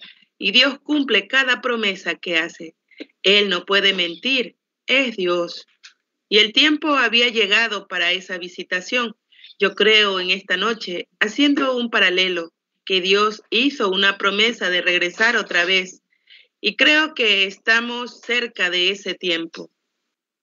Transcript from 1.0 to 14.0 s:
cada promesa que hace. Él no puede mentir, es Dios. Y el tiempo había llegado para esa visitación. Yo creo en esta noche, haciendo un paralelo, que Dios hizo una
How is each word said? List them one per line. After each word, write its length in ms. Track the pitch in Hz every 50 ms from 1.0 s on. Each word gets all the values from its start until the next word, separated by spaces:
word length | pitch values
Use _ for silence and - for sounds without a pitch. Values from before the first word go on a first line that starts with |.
| 277 - 220 196 202
cada 340 | - 262 269 269 254 247 247
promesa 540 | 247 247 240 226 214 202 190 190 - 180 165
que 240 | - - 180 170 165
hace. 380 | 165 165 - - 165 160 - _ _ _ _ - - - _ _
Él 280 | - 185 202 208 208 196
no 160 | 180 175 180
puede 260 | - 196 196 196 196
mentir, 640 | 190 185 175 170 170 165 - 247 269 254 214 170 - _ _ _ _ _ _
es 300 | - 247 269 269 240 226
Dios. 500 | 190 180 175 175 175 175 170 - - - _ _ _ - - _ _ _ _ _ _ _ -
Y 80 | 202 214
el 160 | 214 214 226
tiempo 400 | 262 285 311 302 294 - 302 285
había 340 | 262 247 226 214 233 240 247
llegado 600 | 214 226 208 196 208 220 233 226 208 196 - -
para 240 | 190 175 175 170
esa 260 | 180 190 185 - 190 180
visitación. 760 | 180 180 - - 175 - 180 185 180 - 247 247 240 220 220 _ _ _ _ - - - - -
Yo 160 | 202 190 196
creo 440 | - 202 208 220 214 208 202 190 185
en 120 | 180 185
esta 260 | 185 196 - - 185
noche, 520 | 180 196 226 233 226 - 185 175 170 - - _ -
haciendo 560 | 208 214 220 - 285 294 285 269 277 262 254
un 140 | 240 240 233
paralelo, 640 | 233 214 196 180 180 185 185 185 180 175 165 165 _ _ _ _ _ _ -
que 160 | - 190 185
Dios 400 | 180 190 196 202 214 214 - - - -
hizo 400 | 202 226 262 285 - - 226 190
una 260 | 190 190